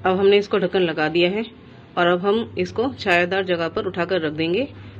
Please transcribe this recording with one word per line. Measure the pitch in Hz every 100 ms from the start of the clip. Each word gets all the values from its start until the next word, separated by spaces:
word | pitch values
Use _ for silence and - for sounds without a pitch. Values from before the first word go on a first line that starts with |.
अब | 185 185
हमने | 196 202
इसको | 202 208
ढक्कन | 175 190
लगा | 175 156 156
दिया | 165 175
है | 208 233 - - - - -
और | 175
अब | 180
हम | 202 226 233 -
इसको | 180 - 262
छायादार | 247 202 175 175 190
जगह | 185 170 165
पर | 170 185
उठाकर | 185 170 185
रख | 156
देंगे | 151 165 190 262 - -